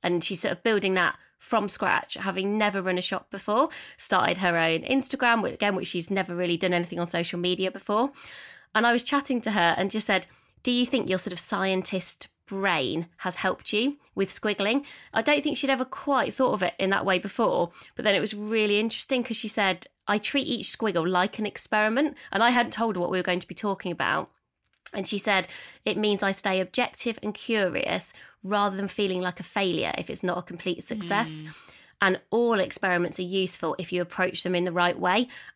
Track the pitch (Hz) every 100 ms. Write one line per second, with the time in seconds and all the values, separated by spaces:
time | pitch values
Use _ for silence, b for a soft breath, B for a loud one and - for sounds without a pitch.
0 | 175 175 170 190 - 165 233 208 196 190
1 | 175 - b b - 226 202 - 214 -
2 | - - 190 185 196 214 208 196 185 180
3 | 180 196 - 196 - 214 320 B B B
4 | - 190 160 175 185 170 165 165 - 269
5 | 262 269 247 233 185 - 208 190 180 180
6 | 170 196 180 175 180 170 185 175 170 170
7 | 175 170 170 175 175 180 185 190 - 208
8 | 262 B B B B B B 220 233 240
9 | 240 285 277 247 226 208 170 - 196 214
10 | - 190 - b b b - 247 247 254
11 | - 185 - 180 - 190 190 185 185 190
12 | - - - _ - 196 196 165 131 143
13 | 170 - 190 175 190 - - 208 254 285
14 | b - 247 - 214 208 202 247 285 B
15 | B - 226 294 294 254 269 262 247 -
16 | - 269 214 - 262 202 - - 190 196
17 | 190 185 196 - 220 156 170 B B B
18 | 202 196 185 208 208 220 214 208 220 -
19 | - 254 233 220 214 - 196 185 - _
20 | - 208 - 285 - 240 - - 220 175
21 | 160 185 190 - 214 - - 214 214 226
22 | 302 - B 196 233 247 233 - 226 185
23 | 175 185 180 180 - - 208 190 185 170
24 | 113 151 - _ _ _ _ _ - -
25 | 190 202 - 196 185 B B B - 208
26 | 214 202 196 196 208 190 185 - 240 -
27 | 240 220 214 208 - 226 190 - - 185
28 | - - B B 190 208 202 190 196 -
29 | 202 185 180 180 175 - 196 165 80 -
30 | - - 180 180 175 175 185 175 - 220
31 | 175 202 226 156 156 B B B B B
32 | 196 185 - 226 240 220 185 - 190 175
33 | 175 - 180 190 185 - 165 - 165 180
34 | 175 - 185 - 180 180 180 175 175 175
35 | 180 196 247 B B